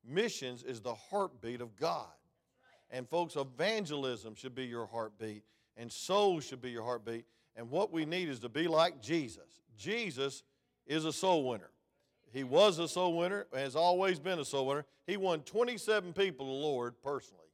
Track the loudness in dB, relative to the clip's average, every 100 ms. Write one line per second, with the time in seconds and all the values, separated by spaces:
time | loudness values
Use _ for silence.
0 | -2 0 0 -2 -8 -8 -8 -6 -6 -8
1 | -4 -2 -2 -4 -10 -8 -10 -4 -2 -2
2 | -6 -18 _ _ _ _ _ _ _ -10
3 | -2 0 0 -2 -6 -2 0 0 -2 -2
4 | -2 -4 -8 -12 -12 -8 -8 -6 -6 -4
5 | -6 -6 -10 -10 _ _ _ -14 -12 -10
6 | 0 4 4 2 -4 -10 -8 -6 -4 -4
7 | -4 -8 -10 _ _ -14 -4 -2 0 0
8 | -2 -2 -2 -4 -6 -2 2 6 4 2
9 | -2 -2 -2 -10 -20 _ _ -12 -4 -2
10 | -4 -2 -4 -4 _ _ _ _ -2 0
11 | 2 2 6 6 4 -2 -8 _ _ _
12 | _ _ _ -6 4 8 8 6 -2 2
13 | 2 2 0 0 -4 -4 -2 4 4 6
14 | 4 2 0 -2 0 0 2 0 -4 _
15 | -6 -2 0 0 -2 0 0 0 2 2
16 | 0 0 0 0 -6 -2 0 0 -2 -4
17 | -4 -4 -6 -20 -20